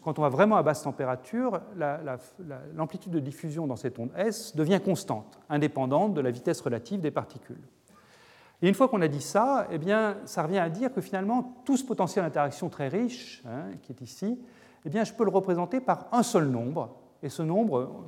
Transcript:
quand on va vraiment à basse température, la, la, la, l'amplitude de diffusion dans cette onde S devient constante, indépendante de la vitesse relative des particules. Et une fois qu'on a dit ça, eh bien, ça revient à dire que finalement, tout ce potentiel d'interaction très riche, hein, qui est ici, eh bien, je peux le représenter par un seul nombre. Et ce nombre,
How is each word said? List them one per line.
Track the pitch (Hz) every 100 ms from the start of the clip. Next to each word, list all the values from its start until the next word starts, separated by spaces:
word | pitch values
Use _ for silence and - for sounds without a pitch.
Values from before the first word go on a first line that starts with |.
quand | - 156
on |
va | 147
vraiment | 131 208 208
à |
basse | 151 143
température, | 143 135 131 127 - 226 254 202 - 196
la, | 151 147
la, | 156 127 - - 170
la, | 131 139
l'amplitude | 156 156 185 -
de | 170
diffusion | 135 143 165 147 156
dans | 123
cette | - 127
onde | 117 -
S | 208 214 - 151
devient | 151 190
constante, | - 180 - 113 - - -
indépendante | 147 147 147 131 143 214
de | 170
la | 131
vitesse | 120 - 165
relative | - 117 117 202
des | 165
particules. | 139 - - - - - _ _ - - - - - - _
Et | 175
une | 196
fois | 262
qu'on | 214
a | 160
dit | 143
ça, | - 196 247 269 -
eh | 170
bien, | 160 214 220 202 -
ça | -
revient | 156 190
à | 165
dire | 165 254
que | 254
finalement, | - 190 196 247 254 - -
tout | 262
ce | -
potentiel | 214 185 202
d'interaction | - 156 143 135 180
très | - 139
riche, | 165 240 247 - - 123
hein, | 120 185 -
qui | -
est | 127
ici, | 123 - 196 247 - - - - 160
eh |
bien, | 175
je | 220
peux | - 214
le |
représenter | 190 190 175 175 262
par | 254 170 -
un | 240
seul | 226 185 147
nombre. | 123 117 160 113 - - _
Et | 147
ce | -
nombre, | 160 180 226 135 131 -